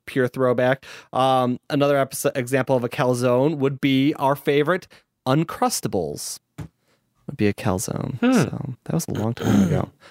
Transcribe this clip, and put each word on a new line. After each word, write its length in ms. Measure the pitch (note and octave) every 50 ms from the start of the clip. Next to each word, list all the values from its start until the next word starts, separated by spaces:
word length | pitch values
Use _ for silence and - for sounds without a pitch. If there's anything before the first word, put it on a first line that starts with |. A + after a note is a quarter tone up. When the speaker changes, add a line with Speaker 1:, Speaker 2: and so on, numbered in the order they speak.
| -
Speaker 1:
pure 200 | - - C#3 B2+
throwback. 560 | A#2+ - C3+ C3 B2 B2 A#2+ B2+ B2+ C3 - - - - - - - -
Um, 460 | B2 C3 C3 C3 B2+ B2+ B2 B2+ - _ -
another 260 | D#3 C#3 C#3+ C#3+ C#3+
episode, 380 | C#3 C3+ - - - - C#3 -
example 400 | C#3 B2 B2 C3+ C3 B2+ - C3+
of 80 | B2 A#2+
a 60 | A#2+
calzone 680 | - - C3+ B2+ B2 A#2+ B2 B2+ B2 B2 C3+ D#3 E3
would 220 | C#3 C3 C#3 C#3+ B2+
be 360 | - C#3 C3+ C3 C3+ D3 D#3
our 200 | - C#3+ C3+ C#3+
favorite, 520 | - - D3+ C#3+ D3 D3 D3+ F3+ F3+ - - - - _ _ _ _ -
Uncrustables. 1120 | B2+ C3+ D#3 D#3+ - - - B3 B3+ - - - A2 - F#2+ E2 C#2+ D2 - - - - - _ _ _ - - - _ _ _ _ _ _ _ _ _ _ _
Would 100 | - -
be 100 | - G#2
a 60 | G2+ -
calzone. 640 | - - G#2 F#2 F#2+ - - - - - - - -
Speaker 2:
Hmm. 120 | - B3+ C4
Speaker 1:
So 400 | G#3+ C3 - - - - C3 B2+ - -
that 80 | - -
was 120 | E3 -
a 40 | -
long 220 | G#2+ G#2 G#2 A2+ A#2+
time 320 | - - A2+ G#2+ G2+ F#2+
ago. 220 | E2+ - - - - -
<clears throat> 40 | _ - -